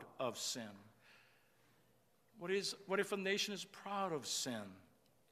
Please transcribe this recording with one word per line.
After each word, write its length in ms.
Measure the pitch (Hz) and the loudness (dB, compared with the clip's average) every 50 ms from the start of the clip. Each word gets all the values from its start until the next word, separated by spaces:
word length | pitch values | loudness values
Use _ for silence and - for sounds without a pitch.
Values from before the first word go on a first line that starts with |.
| - - - - | -4 -6 -4 0
of 160 | 135 120 104 - | 0 0 0 0
sin? 240 | - - - 127 113 107 101 101 - - - - - - - - - - - - _ _ _ _ - - - - - _ _ _ _ _ _ _ _ _ - - | -2 -2 -2 -4 -6 -8 -10 -14 -18 -20 -20 -20 -20 -20 -20 -20 -20 -20 -20 -20 _ _ _ _ -20 -20 -20 -20 -20 _ _ _ _ _ _ _ _ _ -14 -6
What 100 | 170 175 | -2 2
is, 240 | 196 202 180 - - - - | 2 2 2 0 -2 -4 -2
what 120 | 175 190 202 | 2 4 4
if 120 | 196 202 | 4 4
a 60 | 208 | 2
nation 360 | 202 185 190 202 196 - 208 202 | 2 4 4 4 4 2 0 -2
is 100 | 180 - | -4 -6
proud 500 | - - - - 196 202 196 196 185 160 | -8 -12 -10 -6 -2 0 2 2 2 2
of 120 | 139 113 | 0 0
sin? 380 | - - - - 135 120 110 101 95 95 95 - - - - _ - _ _ _ _ | 0 -2 0 0 0 -2 -2 -4 -6 -10 -16 -20 -20 -20 -20 _ -20 _ _ _ _